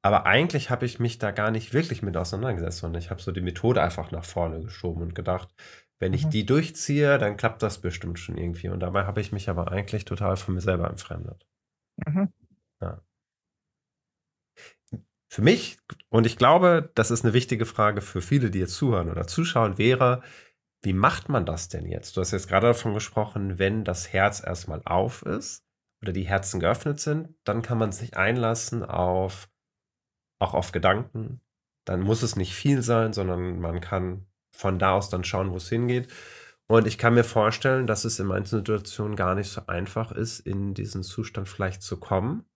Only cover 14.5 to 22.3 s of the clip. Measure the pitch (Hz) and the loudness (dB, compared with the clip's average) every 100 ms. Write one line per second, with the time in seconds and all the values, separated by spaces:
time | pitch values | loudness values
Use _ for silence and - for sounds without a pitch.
14.5 | _ - _ _ - _ _ _ - 120 | _ -20 _ _ -14 _ _ _ 4 6
15.5 | 233 - - - - _ 113 117 - 123 | 6 0 -12 -20 -20 _ 4 4 6 8
16.5 | 170 180 165 151 - 110 120 117 117 123 | 8 8 6 2 0 2 2 4 2 2
17.5 | 113 113 - 104 101 - 92 - 139 120 | -2 -2 2 2 2 -4 -6 0 2 2
18.5 | 92 90 - 139 101 82 82 87 - 165 | 0 -2 0 2 2 0 -4 -4 -2 0
19.5 | 120 107 95 110 127 127 123 - - _ | 2 2 4 4 6 4 2 -4 -20 _
20.5 | _ _ _ 101 92 127 - - 135 85 | _ _ _ -2 4 4 2 0 0 0
21.5 | 82 - 80 82 85 - - 90 | -4 -6 -8 -8 -8 -6 -2 -2